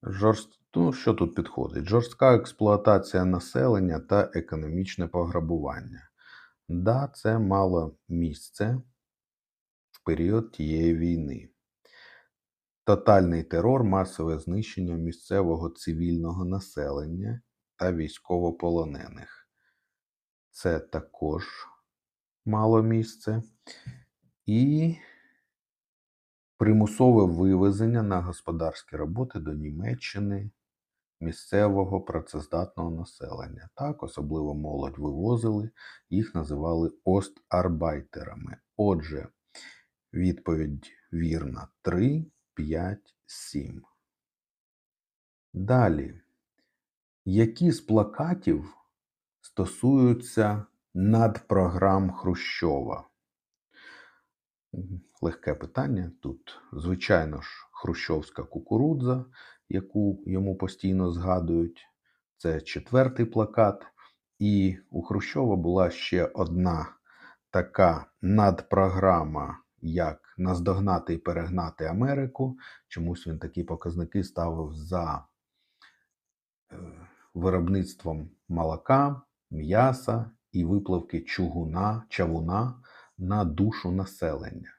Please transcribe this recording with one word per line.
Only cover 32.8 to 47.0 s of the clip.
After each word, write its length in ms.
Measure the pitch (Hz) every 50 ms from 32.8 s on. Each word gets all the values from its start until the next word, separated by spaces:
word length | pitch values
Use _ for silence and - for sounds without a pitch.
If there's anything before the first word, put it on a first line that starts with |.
| 85 85
населення. 800 | 82 80 85 - - _ - 80 - - - - - - - - _
Так, 280 | - 139 147 147 147
особливо 520 | - - - - 73 73 78 80 76 76 73
молодь 440 | 76 76 76 73 69 69 69 65 69
вивозили, 720 | 71 76 67 73 90 110 123 117 110 113 107 104 107 113 _ _ - - - - _ _
їх 240 | - 139 - - -
називали 580 | 87 78 73 73 71 76 82 82 82 82 80 - _ _
остарбайтерами. 1500 | 95 92 98 95 - - - _ _ - 90 90 92 85 78 82 80 76 71 - _ - 73 73 - - - - - - - _ _ _
Отже, 520 | - 107 101 95 82 76 78 78 67 64 - _ _ _ _ _ - - - - _ _ _ _ _ _ _
відповідь 800 | - - 90 92 85 - - - 85 80 78 73 73 71 - - _ _ _ _
вірна. 560 | - 82 85 80 80 80 73 69 62 - - - _ _
Три, 440 | _ 92 87 90 104 131 147 160 160 - _ _ _ _ _
п'ять, 600 | - 78 76 80 80 87 92 101 - _ _ _ _ _
сім. 580 | _ - - - - - 73 67 64 - - - _ _ _ _ _ _ _ _ _ _ _ _ _ _ _ _ _ _ _ _ _ _ _ _ _ _ _ _ _ _ _ _ _ -
Далі. 640 | 92 95 107 127 127 120 98 80 73 67 64 64 - _ _ _ _ _ _ _ _ _ _ _ _ _ _ _ _